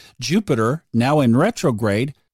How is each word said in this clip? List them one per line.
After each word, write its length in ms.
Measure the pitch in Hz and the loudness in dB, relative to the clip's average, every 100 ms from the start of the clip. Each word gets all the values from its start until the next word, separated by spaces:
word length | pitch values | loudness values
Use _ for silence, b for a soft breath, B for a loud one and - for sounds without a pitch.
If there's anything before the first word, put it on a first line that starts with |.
| B B | B B
Jupiter, 640 | 120 190 208 123 110 156 _ | -2 -2 0 0 0 -2 _
now 240 | 117 123 151 | -2 2 2
in 180 | 127 120 | 2 2
retrograde, 760 | 190 - 160 110 110 101 143 - _ | 2 0 -4 -2 -2 -2 -4 -8 _